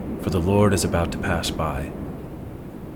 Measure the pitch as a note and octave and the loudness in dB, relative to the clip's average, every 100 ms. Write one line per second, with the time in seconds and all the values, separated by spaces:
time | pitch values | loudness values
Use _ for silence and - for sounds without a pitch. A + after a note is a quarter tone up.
0 | - - - F2 F2 G2+ G#2 F#2 G2 E2+ | -6 -4 0 2 4 6 6 6 2 2
1 | E2 D2+ G2 E2 - - D#2 C2+ D2+ - | 0 -2 0 0 0 -2 -2 -2 -4 -6
2 | - - - - - - - - - | -8 -8 -10 -10 -10 -10 -12 -12 -12